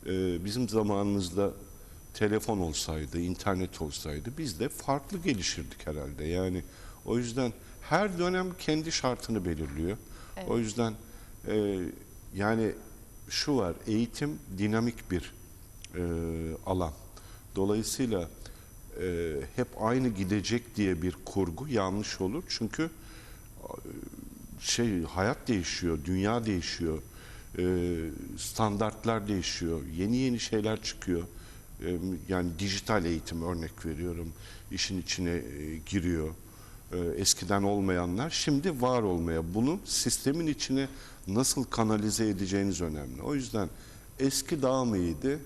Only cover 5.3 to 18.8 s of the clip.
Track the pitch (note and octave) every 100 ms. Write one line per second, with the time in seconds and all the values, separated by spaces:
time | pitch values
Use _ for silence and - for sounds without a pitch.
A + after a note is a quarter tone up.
5.3 | A2+ D#2+ - C#2+ - - D2+ C#2 C#2+ D2+
6.3 | F2 F#2 F2+ - - - - - A#2 A#2+
7.3 | A#2 B2+ G#2+ - - - D#3+ G#3 F3 F3
8.3 | F#3 F#3 F3 - D#3 D#3+ - C3 A#2+ -
9.3 | A2 F2 D#2 D#2 C#2+ E2 G#2+ - - -
10.3 | - F#3 A#2 A2 A2 A2+ G#2+ - - -
11.3 | - - G#2+ G#2 F#2+ F2+ - - - -
12.3 | F#2+ G2+ A2+ A2 - - - - - -
13.3 | - - C#3 F#2 E2 - A2 A#2 - D3
14.3 | D#3 - F#2+ G#2 A2 A#2+ A2+ - F2+ -
15.3 | - - - - - - F2 F2 E2 E2+
16.3 | E2 E2 D#2+ - F#2 E2+ D2+ - - -
17.3 | - - - G2 G#2 G#2+ - B2+ G#2 E2+
18.3 | - - - - -